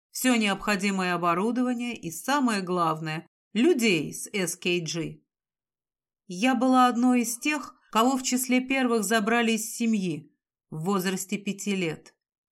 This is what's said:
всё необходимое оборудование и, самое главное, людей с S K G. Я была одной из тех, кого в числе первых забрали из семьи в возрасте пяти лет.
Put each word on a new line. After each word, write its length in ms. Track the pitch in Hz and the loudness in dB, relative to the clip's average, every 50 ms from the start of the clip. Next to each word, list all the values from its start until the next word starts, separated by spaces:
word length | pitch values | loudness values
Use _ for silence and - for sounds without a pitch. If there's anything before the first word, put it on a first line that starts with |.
| _ _ | _ _
всё 260 | - - - 254 247 | -6 -2 2 2 2
необходимое 800 | 226 214 202 196 196 - 214 208 185 196 202 196 190 185 180 175 | 4 2 0 -2 -2 -2 -2 0 0 0 0 0 0 0 0 0
оборудование 840 | 170 175 175 170 175 202 233 240 254 247 254 247 233 240 240 233 | 0 2 2 2 2 0 0 0 0 0 0 -2 -2 -4 -6 -8
и, 160 | - - 165 | -8 -8 -10
самое 500 | 160 - - 262 277 294 254 233 214 196 | -10 -6 -2 0 2 2 2 2 2 0
главное, 640 | 185 170 180 180 170 160 160 156 160 156 156 160 - _ _ _ _ _ - | 0 0 0 2 2 2 0 -2 -4 -6 -6 -6 -8 _ _ _ _ _ 0
людей 600 | 208 254 339 339 247 226 226 180 156 139 165 170 | 2 4 4 4 4 4 2 2 2 0 -4 -8
с 140 | - - - - | -12 -12 -8 -4
S 240 | 202 180 165 - | -4 -4 -4 -4
K 240 | - - 185 175 175 | -4 -2 -2 -2 -2
G. 400 | 165 147 151 165 156 151 156 - _ _ _ _ _ _ _ _ _ _ _ _ _ _ _ _ _ _ _ _ _ | -2 -4 -6 -6 -6 -8 -10 -14 _ _ _ _ _ _ _ _ _ _ _ _ _ _ _ _ _ _ _ _ _
Я 280 | - 180 180 233 254 262 | -14 -6 -2 0 0 2
была 320 | 220 254 262 254 254 254 | 2 2 4 6 6 6
одной 340 | 247 226 233 247 254 247 247 | 4 4 2 2 4 4 2
из 160 | 233 233 - | 2 -2 -4
тех, 400 | - - 294 302 285 - - - _ _ _ | -4 -2 -2 -2 -2 -4 -10 -16 _ _ _
кого 260 | - 214 233 262 269 | 0 2 2 2 2
в 60 | 254 - | 0 0
числе 380 | - 254 254 - - 247 254 | -2 -2 -2 0 0 0 0
первых 420 | 254 254 269 269 254 233 233 226 202 | 0 0 0 0 0 2 2 0 0
забрали 500 | 180 233 226 202 185 233 240 233 226 226 | 0 0 0 2 2 2 2 2 2 0
из 200 | 220 220 - - | -2 -2 -6 -6
семьи 600 | - 233 226 220 202 190 175 147 151 - - _ _ _ _ _ _ _ - | -2 0 0 0 0 0 -2 -4 -6 -8 -14 _ _ _ _ _ _ _ -14
в 140 | 156 156 160 | -10 -6 -4
возрасте 540 | 190 202 190 175 190 190 180 - - 214 | -2 -2 0 0 -2 -4 -4 -4 -6 -6
пяти 380 | 202 202 208 196 196 - 208 196 | -6 -4 -6 -8 -6 -4 -4 -2
лет. 400 | 190 180 160 151 - - - _ _ _ _ _ _ _ _ | -2 -2 -4 -6 -8 -12 -20 _ _ _ _ _ _ _ _